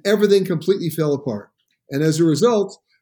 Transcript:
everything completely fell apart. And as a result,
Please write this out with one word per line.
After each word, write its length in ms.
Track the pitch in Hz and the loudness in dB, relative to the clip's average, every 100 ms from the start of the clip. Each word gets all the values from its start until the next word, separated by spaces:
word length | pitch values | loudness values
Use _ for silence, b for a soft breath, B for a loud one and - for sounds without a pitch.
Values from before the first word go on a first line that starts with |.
| 196 | -2
everything 400 | 208 202 196 185 | 2 4 2 0
completely 460 | 170 - 196 170 | -4 -2 -2 -2
fell 240 | - 151 139 | -4 -2 -2
apart. 340 | 135 104 - _ _ _ _ | -4 -8 -10 _ _ _ _
And 140 | 139 | -2
as 160 | 156 156 | 0 2
a 40 | |
result, 560 | 165 147 233 220 196 - _ _ | 2 2 2 2 -2 -8 _ _